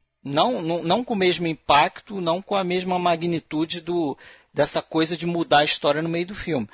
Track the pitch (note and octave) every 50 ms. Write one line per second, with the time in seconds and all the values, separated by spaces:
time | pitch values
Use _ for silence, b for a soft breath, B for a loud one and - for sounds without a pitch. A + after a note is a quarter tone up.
0 | _ _ _ _ - C3+ C#3+ D3+ F#3+ A#3+ B3+ G#3 E3 D#3+ E3+ E3+ - E3 F#3 A#3+
1 | B3 - A3+ G3 F#3 F3+ E3 E3 E3+ E3 D3+ - _ - C#3+ C#3+ D#3+ F#3 - -
2 | - - G3+ F#3+ F3 E3 E3 F#3+ - - G3+ G3 F#3 F3+ F3+ F#3 F3+ F#3 F3+ F3+
3 | F3+ F3+ E3+ D#3+ E3+ F3 E3+ D#3 - - D#3 D#3 E3 D#3+ F3 F3 D#3 E3+ F3 F3
4 | D#3 C#3 - b b b b b b b - C#3 D3 - - E3 - _ - D#3+
5 | D#3+ D#3+ F3 D3+ E3+ F3 F3 E3+ D#3+ D#3 D3+ D3 D3+ D3+ - - - D3 C#3+ D#3
6 | E3 E3 E3 E3+ F3 F3+ G#3 - - F3+ D#3 B2+ G#2+ B